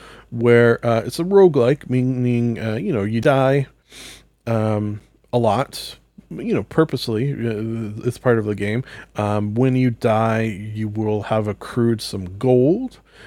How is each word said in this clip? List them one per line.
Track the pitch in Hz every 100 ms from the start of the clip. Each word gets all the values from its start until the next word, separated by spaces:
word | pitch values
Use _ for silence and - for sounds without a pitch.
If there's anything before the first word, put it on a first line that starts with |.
| - - -
where, | 117 120 117 120 117
uh, | 120 113
it's | 120 -
a |
roguelike, | 175 196 190 139 120 147 -
meaning, | 127 127 127 123 120 120 113
uh, | 110 107
you | 202
know, | 123
you | 101 113
die, | 147 135 131 139 135 _ _ - - - _ _ -
um, | 113 107 104 104 104 - _ _
a | 123
lot, | 113 104 139 - - - _ - -
you | 160 226
know, | 160
purposely, | 95 - 160 135 - 107 139
uh, | 139 117 107 113 113 107 107 123
it's | -
part | 131 113
of |
the | 107
game. | 101 101 113 - - - -
Um, | 104 104 104
when | 110 131 127
you | 127
die, | 117 117 110 113 110
you | 113 98 107 107 107
will | 104 107 107
have | 101 110 107
accrued | 101 - - 117 113
some | - 101 92 95
gold, | 131 127 131 202 262 - _ -